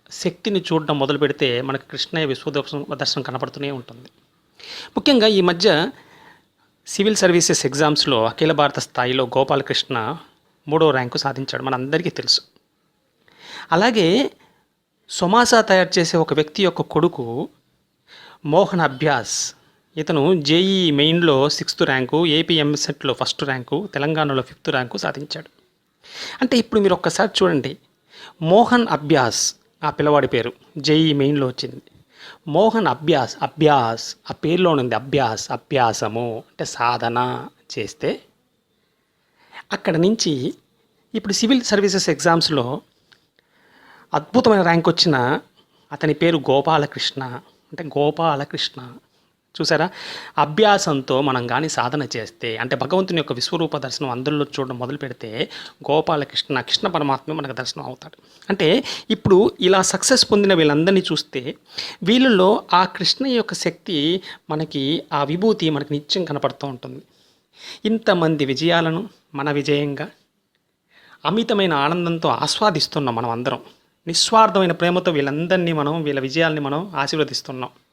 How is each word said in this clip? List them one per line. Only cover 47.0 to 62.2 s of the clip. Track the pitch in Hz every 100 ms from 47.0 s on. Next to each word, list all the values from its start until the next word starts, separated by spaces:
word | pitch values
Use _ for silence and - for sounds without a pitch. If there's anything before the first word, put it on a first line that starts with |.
| - 139 127 120 - _ _
అంటే | - 160 143
గోపాలకృష్ణ. | 147 147 165 143 143 156 - - 123 127 _ _ _ _ _ -
చూసారా? | 156 151 175 - - - - -
అభ్యాసంతో | 147 156 208 202 170 139 127 135 143
మనం | 127 120
కానీ | 123 156 -
సాధన | 120 147 131 120
చేస్తే | 104 - 120 113
అంటే | 123 127
భగవంతుని | 131 185 190 170
యొక్క | 139 123
విశ్వరూప | - 170 160 151 135
దర్శనం | - 143 120
అందులో | 135 147 143 -
చూడడం | 131 123
మొదలు | 123 147
పెడితే | 135 120 113 113 - - - - -
గోపాలకృష్ణ, | 151 156 151 139 - - 131 -
కృష్ణ | - 202
పరమాత్మ | 170 147 131 - 156
మనకు | 139 127
దర్శనం | 127 156 131
అవుతాడు. | 127 156 - _ _ -
అంటే | 190 160 226 - - - -
ఇప్పుడు | 208 185 220 - 180
ఇలా | 190 180
సక్సెస్ | 185 - 254 -
పొందిన | 208 202 180
వీళ్ళందరినీ | 151 147 170 190 170
చూస్తే | 151 - 135 123 - _ - - -
వీళ్ళలో | 180 254